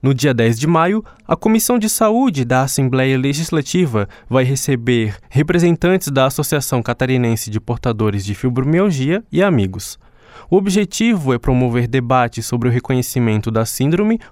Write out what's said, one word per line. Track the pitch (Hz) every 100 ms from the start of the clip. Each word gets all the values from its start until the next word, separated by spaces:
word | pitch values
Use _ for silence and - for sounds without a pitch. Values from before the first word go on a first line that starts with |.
No | 131
dia | 135 143
dez | 120 113 117
de | 151
maio, | 165 170 214 - - -
a | 165
Comissão | 220 220 - 247
de | 214
Saúde | - 220 226 269 143 120
da | 127
Assembleia | 139 - 135 131 131 131
Legislativa | 135 139 165 160 135 180 170 113 101 - -
vai | 127 127
receber | 139 - 131 117 120 110 101 -
representantes | - 156 180 170 170 175 185 160
da | 135 131
Associação | 131 151 151 - 127
Catarinense | 117 123 131 127 120 113 -
de | 107
Portadores | - 117 127 110 110 101
de | 98
Fibromialgia | 104 131 123 135 165 202 147 131 185 226
e | 156
amigos. | 196 143 98 92 - - - _ - - -
O | 185
objetivo | 196 190 202 - 226 214 135
é | 120
promover | - 127 127 120 117
debate | 131 120 127 120 -
sobre | 113 123 123
o |
reconhecimento | 120 - 131 120 127 117 107 110
da | 110 113
síndrome | - 135 170 208 226 -